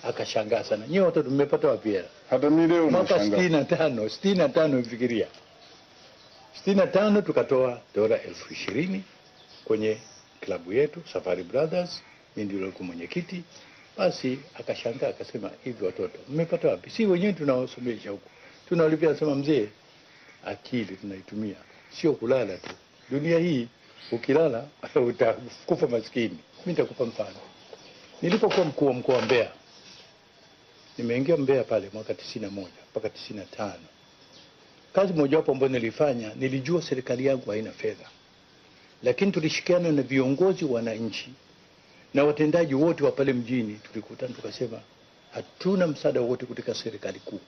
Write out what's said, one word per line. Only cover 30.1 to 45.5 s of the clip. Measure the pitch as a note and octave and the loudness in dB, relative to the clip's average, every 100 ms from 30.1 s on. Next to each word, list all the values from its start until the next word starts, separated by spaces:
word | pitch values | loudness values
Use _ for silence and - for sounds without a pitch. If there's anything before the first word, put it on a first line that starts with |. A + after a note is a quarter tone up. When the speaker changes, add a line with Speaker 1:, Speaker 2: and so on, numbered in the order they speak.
| _ _ _ - _ _ - - - | _ _ _ -20 _ _ -20 -20 -8
Speaker 1:
Nimeingia | A#2 A#2+ C#3 E3 | -2 0 2 2
Mbeya | C3+ C#3 | 4 2
pale | A2 A2 G2 | 2 -2 -2
mwaka | A2 G#2+ | -12 -8
tisini | G#2+ - A#2+ G2+ | -10 -8 -8 -8
na | |
moja | G2 F2+ - - | -8 -12 -16 -10
mpaka | - A2 | -8 -8
tisini | - - G#2+ | -10 -14 -14
na | F2+ | -14
tano. | - G#2 F2+ - _ _ _ - - - _ - - _ | -10 -10 -10 -20 _ _ _ -20 -20 -20 _ -20 -20 _
Kazi | - G3 | 0 2
mojawapo | E3 C#3 D3+ D#3 | 2 4 4 2
ambayo | C3 C3 | 2 2
nilifanya, | B2+ A2+ - D3+ A#2+ G#2+ A2 | 2 -2 0 0 0 -6 -4
nilijua | C3 C3+ B2+ F3 | -4 -2 -2 -2
serikali | - C3 B2+ B2 C3+ | -2 -6 -4 -2 0
yangu | C3 A#2+ | 0 -2
haina | G#2 A2 | -6 -6
fedha, | - A2 G2+ - - _ _ _ _ _ - - _ | -6 -8 -8 -18 -20 _ _ _ _ _ -20 -20 _
lakini | B2 B2 G3 | 0 2 2
tulishikiana | F#3 D#3 - - F3 E3+ | 2 0 -2 2 2 4
na | D3 | 0
viongozi | A#2+ C3+ C3 C#3 F#3 F#3 D#3+ | 2 2 2 4 2 2 0
wananchi | A#2+ A2+ A2 A2+ - - B2+ _ _ _ _ _ - - | 0 -2 -4 -6 -8 -12 -18 _ _ _ _ _ -20 -4
na | C#3 | 2
watendaji | D3 D3 D3+ E3+ E3 C3+ | 2 4 2 4 2 2
wote | E3 D#3+ | 2 4
wa | C#3 | 0
pale | B2 C#3 | 2 0
mjini, | B2 A#2 B2+ G#2+ G#2 - | 0 0 -2 -2 -8 -12
tulikutana | A2+ - A2+ C3 | -12 -12 -10 -10
tukasema, | G2+ G#2+ - B2 A2+ - _ _ _ _ | -10 -12 -6 -8 -8 -16 _ _ _ _
"Hatuna | - - | -14 -14